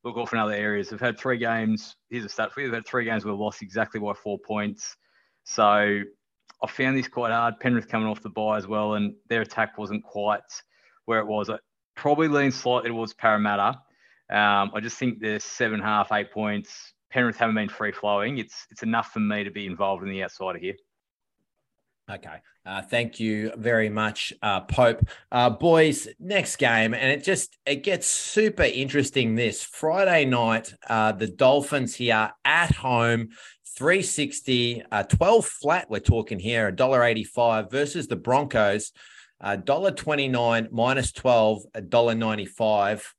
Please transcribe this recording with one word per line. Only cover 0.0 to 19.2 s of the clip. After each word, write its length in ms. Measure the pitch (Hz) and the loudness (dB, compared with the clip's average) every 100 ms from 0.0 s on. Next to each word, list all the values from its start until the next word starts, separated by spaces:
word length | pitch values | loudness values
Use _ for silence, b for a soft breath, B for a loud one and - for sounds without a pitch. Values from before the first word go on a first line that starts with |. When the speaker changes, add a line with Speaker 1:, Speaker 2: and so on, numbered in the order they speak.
Speaker 1:
look 140 | 123 113 | -8 -8
off 160 | 113 | -4
in 60 | 117 | 0
other 160 | 107 | 0
areas. 360 | 104 107 104 98 | 0 -2 -2 -4
They've 100 | 107 | -4
had 180 | 123 104 | -4 -2
three 200 | 131 123 | -2 -2
games. 580 | 117 113 110 107 - - _ | 0 0 0 -2 -4 -20 _
Here's 140 | 120 | -10
a 40 | 101 | -8
stat 240 | - 92 | -6 -6
for 80 | 135 | -4
you. 60 | 135 | -6
They've 100 | 117 | -6
had 100 | - | -4
three 180 | 127 | -2
games 200 | 113 113 | 0 -2
where 100 | 101 | -4
they 40 | 101 | -4
lost 240 | 107 - | -4 -6
exactly 380 | 101 107 107 110 | -8 -4 -4 -4
by 120 | 104 | -6
four 240 | 101 107 101 | -6 -6 -8
points. 580 | - 107 104 104 - - _ _ _ _ | -6 -4 -4 -6 -14 -16 _ _ _ _
So 580 | - - 208 208 208 202 101 _ _ _ _ - | -8 2 4 6 2 0 -4 _ _ _ _ -10
I 40 | - | -8
found 300 | - 131 135 | -2 -2 0
this 100 | 127 | -4
quite 260 | - 120 | -4 -2
hard. 280 | 117 117 110 | 0 0 -2
Penrith 280 | 127 120 - | 0 0 -2
coming 200 | 113 110 | -4 -2
off 140 | 107 | -4
the 80 | 107 | -8
bye 260 | 110 107 107 | -4 -2 -2
as 100 | 95 | -2
well, 280 | 107 107 | -2 -2
and 200 | 104 101 - _ | 0 -2 -6 _
their 140 | 117 | -4
attack 360 | 107 - 107 - | -2 -4 -4 -6
wasn't 240 | 101 107 | -8 -8
quite 380 | - 104 104 104 _ - _ b b b | -8 -4 -2 -2 _ -20 _ b b b
where 160 | - 113 | -4 -2
it 60 | 107 | -2
was. 220 | 107 101 | -4 -4
I 100 | 110 _ _ _ | -8 _ _ _
probably 340 | - 147 147 160 | -4 0 2 2
lean 220 | 147 139 | 2 0
slightly 400 | 131 123 123 120 | 0 -2 0 -2
towards 240 | 113 110 | -6 -6
Parramatta. 680 | - 113 107 104 101 101 131 _ b b b b | 0 2 4 2 2 0 -2 _ b b b b
Um, 420 | 101 104 101 101 | 2 4 2 0
I 60 | 107 | -4
just 160 | 113 - | -8 -4
think 220 | 127 107 | -4 -4
the 180 | 107 107 | -6 -6
seven 420 | - - 117 107 | -8 -4 -2 -2
half, 300 | 104 107 98 | 0 0 0
eight 200 | 107 98 | -2 -4
points, 640 | 107 107 104 104 - - _ _ | -6 -4 -4 -8 -20 -20 _ _
Penrith 260 | 131 123 113 | 0 0 0
haven't 160 | 113 | 0
been 160 | 110 101 | 0 -2
free-flowing. 680 | - 107 - 104 101 110 139 | -4 -6 -4 -2 0 -2 -6
It's, 280 | 104 - - | -10 -16 -20
it's 120 | - | -8
enough 300 | 113 113 110 | -2 -2 -2
for 80 | 113 | -2